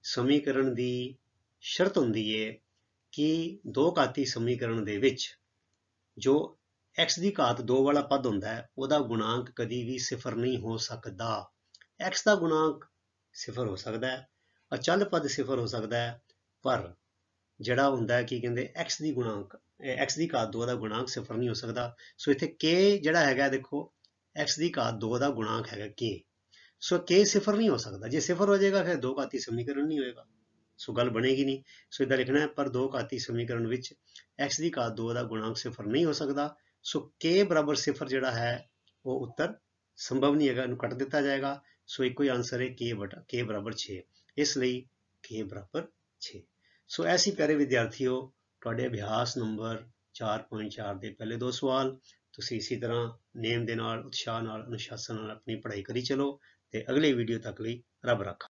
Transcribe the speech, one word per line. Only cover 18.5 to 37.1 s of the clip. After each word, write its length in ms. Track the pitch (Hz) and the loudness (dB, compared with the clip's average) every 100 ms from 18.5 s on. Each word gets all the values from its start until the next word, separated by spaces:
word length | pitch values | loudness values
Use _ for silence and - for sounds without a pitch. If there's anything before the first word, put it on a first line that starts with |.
| 120 127 - | -2 -4 -6
ਐਕਸ 260 | 156 - | -6 -2
ਦੀ 100 | 151 | -2
ਗੁਣਾਂਕ, 440 | 127 117 104 95 - _ _ | -2 -2 -4 -8 -16 _ _
ਇਹ 140 | 139 127 | -6 -2
ਐਕਸ 200 | 139 151 | -2 0
ਦੀ 120 | 165 | 0
ਘਾਤ 160 | 135 110 | 0 0
ਦੋ 160 | 117 120 | -2 -2
ਦਾ 100 | 120 | -2
ਗੁਣਾਂਕ 320 | 107 110 127 | -2 -4 -4
ਸਿਫਰ 280 | 123 - 113 | -6 -6 -2
ਨਹੀਂ 140 | 123 | -2
ਹੋ 40 | |
ਸਕਦਾ। 420 | 110 113 113 120 - - - | -2 -4 -4 -6 -8 -20 -4
ਸੋ 140 | - | 0
ਇੱਥੇ 160 | 139 156 | 2 0
ਕੇ 500 | - 156 175 196 202 | 0 4 6 6 6
ਜਿਹੜਾ 280 | 151 170 143 | 4 6 4
ਹੈਗਾ, 220 | 131 139 | 4 2
ਦੇਖੋ, 440 | 131 131 143 - _ _ _ _ - | 0 -2 -6 -6 _ _ _ _ -4
ਐਕਸ 240 | 151 - | -4 0
ਦੀ 120 | 165 156 | 0 0
ਘਾਤ 160 | 117 | -2
ਦੋ 240 | 113 110 120 | -2 -2 0
ਦਾ 120 | 143 | 0
ਗੁਣਾਂਕ 380 | 113 110 113 107 | 0 -2 -2 -4
ਹੈਗਾ 140 | 104 104 | -8 -10
ਕੇ। 320 | - 117 92 _ _ _ - - _ | -4 -4 -4 _ _ _ -20 -20 _
ਸੋ 160 | - 175 | -2 0
ਕੇ 240 | 175 180 208 | 6 6 6
ਸਿਫਰ 300 | 202 196 202 | 4 2 4
ਨਹੀਂ 140 | 220 | 4
ਹੋ 80 | 117 | 2
ਸਕਦਾ, 300 | 110 98 113 | -2 -8 -2
ਜੇ 120 | 147 | -2
ਸਿਫਰ 300 | 156 175 202 | 0 2 4
ਹੋ 80 | 196 | 6
ਜਾਏਗਾ 260 | 196 196 | 6 4
ਫਿਰ 120 | 175 160 | 2 0
ਦੋ 200 | 127 139 | 0 -2
ਘਾਤੀ 200 | 131 131 | -2 -4
ਸਮੀਕਰਨ 460 | - 117 120 139 151 | -2 -2 -2 -2 0
ਨਹੀਂ 120 | 151 | 0
ਹੋਏਗਾ, 260 | 127 120 - _ _ _ _ _ | -4 -8 -20 _ _ _ _ _
ਸੋ 140 | - | -4
ਗੱਲ 160 | 113 120 | 0 2
ਬਣੇਗੀ 360 | 113 127 135 139 | 4 2 4 2
ਨਹੀਂ। 180 | 135 - - _ | -2 -8 -20 _
ਸੋ 120 | - | -2
ਇੱਦਾਂ 140 | 135 131 | 2 2
ਲਿਖਣਾ 220 | 127 139 | 4 2
ਹੈ, 80 | 147 | 2
ਪਰ 220 | 151 139 | 0 -2
ਦੋ 200 | 123 135 135 | 0 0 -2
ਘਾਤੀ 240 | - 123 | -4 -6
ਸਮੀਕਰਨ 480 | - 117 117 117 113 | -4 -4 -2 -2 -2
ਵਿੱਚ 260 | 127 127 - _ - _ - | -2 -6 -16 _ -20 _ -6
ਐਕਸ 200 | 139 147 | -4 0
ਦੀ 120 | 165 139 | -2 0
ਘਾਤ 160 | 117 | -2
ਦੋ 200 | 110 113 | -2 -2
ਦਾ 100 | 120 | -2
ਗੁਣਾਂਕ 340 | 113 110 110 113 | -4 -4 -4 -4
ਸਿਫਰ 280 | 123 117 101 | -8 -6 0
ਨਹੀਂ 200 | 131 165 | 2 2
ਹੋ 60 | |
ਸਕਦਾ। 420 | 143 143 139 147 - _ _ - | 2 -2 -2 -4 -6 _ _ -6
ਸੋ 140 | 147 - | -6 -6